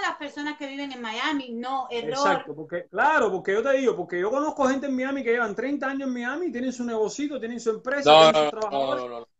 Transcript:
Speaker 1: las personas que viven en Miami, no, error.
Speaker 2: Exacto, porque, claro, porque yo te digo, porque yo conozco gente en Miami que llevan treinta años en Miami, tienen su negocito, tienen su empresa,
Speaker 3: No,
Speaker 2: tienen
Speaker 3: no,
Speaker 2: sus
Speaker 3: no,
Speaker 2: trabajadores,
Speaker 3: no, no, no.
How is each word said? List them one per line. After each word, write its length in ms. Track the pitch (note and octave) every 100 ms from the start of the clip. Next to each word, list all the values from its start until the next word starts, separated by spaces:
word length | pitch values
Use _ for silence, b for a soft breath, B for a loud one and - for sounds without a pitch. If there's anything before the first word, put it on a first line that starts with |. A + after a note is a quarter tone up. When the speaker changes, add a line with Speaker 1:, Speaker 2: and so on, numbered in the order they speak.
| F#4
Speaker 1:
las 100 | D#4+
personas 420 | C#4+ D4 D4 D4
que 80 | C#4
viven 260 | C#4 C#4+
en 80 | B3
Miami, 520 | A#3 A3+ C#4+ C#4+ B3+
no, 320 | A#3 B3 C4+ -
error. 200 | A#3+ F#3
Speaker 2:
Exacto, 440 | F3+ F#3+ - D#3+
porque, 320 | D3 D3+ F3 -
claro, 400 | F#3+ C4+ D#4 A3
porque 200 | F#3 E3+
yo 100 | G3+
te 100 | B3+ C4+
digo, 180 | B3+ F#3
porque 240 | E3 F3
yo 100 | G3
conozco 380 | C4 D4+ D4 C4
gente 200 | C4+ C#4
en 80 | B3+
Miami 260 | C4 C#4
que 60 | A#3
llevan 240 | A#3 A3+
treinta 340 | G3 C4 C#4+ C4+
años 200 | C#4 C4+
en 40 |
Miami, 400 | B3 A#3+ D4 F4+
tienen 180 | A#3 B3+
su 140 | B3
negocito, 560 | A#3+ A3 G#3 - D4 C4+
tienen 200 | A3+ A#3+
su 100 | A3+
empresa, 400 | G#3+ B3+ C#4+ C#4
Speaker 3:
No, 200 | D#3 D#3+
Speaker 2:
tienen 20 |
Speaker 3:
no, 60 | D#3
Speaker 2:
sus 0 | D3
Speaker 3:
no, 80 | G#3+
Speaker 2:
trabajadores, 440 | G#3+ C#3 C3+ B2+
Speaker 3:
no, 40 | B2
no, 100 | A#2+
no. 80 | A#2